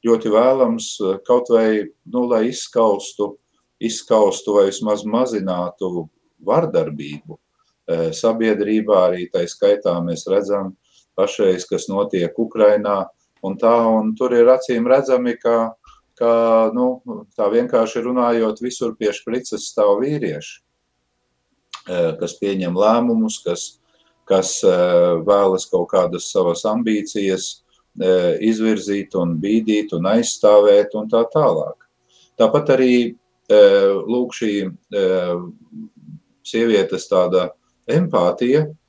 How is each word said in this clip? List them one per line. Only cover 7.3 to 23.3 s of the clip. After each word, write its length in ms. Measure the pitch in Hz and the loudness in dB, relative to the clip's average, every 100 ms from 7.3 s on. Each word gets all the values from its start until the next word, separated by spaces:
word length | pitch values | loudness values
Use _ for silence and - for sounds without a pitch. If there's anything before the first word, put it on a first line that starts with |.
| 78 _ _ _ _ - | -20 _ _ _ _ -6
e, 100 | 82 82 | -4 -4
sabiedrībā. 960 | 80 113 113 113 101 101 110 107 98 90 | -2 -2 0 0 0 0 -2 2 2 2
Arī 220 | 90 87 | 0 -4
tai 160 | 92 87 | -4 -4
skaitā 500 | - 101 85 92 87 | 0 0 2 0 -2
mēs 260 | 85 80 - | -4 -6 -2
redzam 460 | 98 101 101 95 95 _ _ _ - | -2 0 -4 -6 -14 _ _ _ -4
pašreiz, 460 | 101 - 98 90 | -4 0 0 0
kas 240 | - 95 - | -4 -8 -4
notiek 480 | 98 101 95 85 - | -4 -2 -2 -4 -4
Ukrainā 680 | 113 110 104 104 104 101 95 _ _ _ | -6 2 4 4 0 -2 -4 _ _ _
un 140 | 95 95 | -10 0
tā, 200 | 117 117 113 | 2 2 2
un 280 | 110 110 | 0 -2
tur 200 | 110 127 | -2 0
ir 140 | 120 117 | 4 6
acīm 400 | 127 - 117 120 | 4 2 -2 2
redzami, 480 | 135 135 127 123 120 | 2 2 0 0 -4
ka, 360 | 117 117 113 - _ _ _ | 0 0 -2 -8 _ _ _
ka, 200 | _ 117 113 113 113 113 | _ 0 2 4 2 2
nu, 280 | 117 127 127 123 104 - | 0 -2 -4 -12 -14 -14
tā 180 | - 101 | -4 0
vienkārši 560 | 117 123 120 113 123 | 0 0 0 0 -4
runājot, 560 | 117 127 120 117 110 107 | -4 -2 0 0 -2 -4
visur 360 | 123 - 117 110 | -8 -6 -8 -4
pie 160 | 107 | -6
šprices 560 | - - 120 - 107 - | -4 -8 -8 -6 -10 -6
stāv 320 | - 104 101 | 0 2 2
vīrieši, 560 | 135 151 104 76 - - | 0 -4 -6 -8 -14 -20
e, 1400 | _ _ _ _ _ _ _ _ _ _ _ - - 90 82 80 | _ _ _ _ _ _ _ _ _ _ _ -20 -8 -2 -2 -2
kas 200 | 87 - | -8 -4
pieņem 400 | 101 95 90 90 | -4 -2 -2 2
lēmumus, 640 | 104 117 120 113 110 | 2 2 0 0 -2